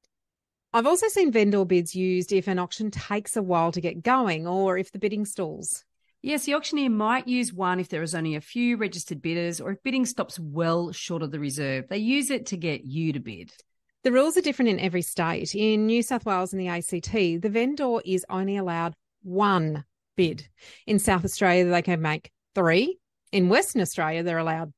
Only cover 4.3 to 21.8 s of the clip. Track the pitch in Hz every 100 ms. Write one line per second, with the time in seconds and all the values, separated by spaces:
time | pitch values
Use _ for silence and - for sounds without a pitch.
4.3 | 160 165 185 190 185 185 196 208 208 202
5.3 | - 170 156 165 - - _ _ _ 262
6.3 | 294 - 294 302 294 269 214 214 254 247
7.3 | 247 247 180 185 180 180 160 160 170 160
8.3 | 151 - 240 240 233 208 175 - 151 165
9.3 | 165 170 165 147 196 269 262 247 - -
10.3 | - 160 147 165 170 175 185 - 170 156
11.3 | 147 147 135 139 131 127 208 220 277 277
12.3 | 262 - 185 165 139 135 147 160 143 113
13.3 | 98 87 - _ _ _ _ 262 247 294
14.3 | 339 311 269 240 185 190 175 170 - 165
15.3 | 165 160 196 214 214 214 233 233 240 220
16.3 | 190 185 190 180 170 170 175 - 220 180
17.3 | 170 208 214 247 294 269 233 - 185 -
18.3 | 185 190 202 185 165 170 160 _ _ 196
19.3 | 185 208 185 160 151 - _ _ - 175
20.3 | 151 - _ - - - 208 214 185 185
21.3 | - 190 180 180 175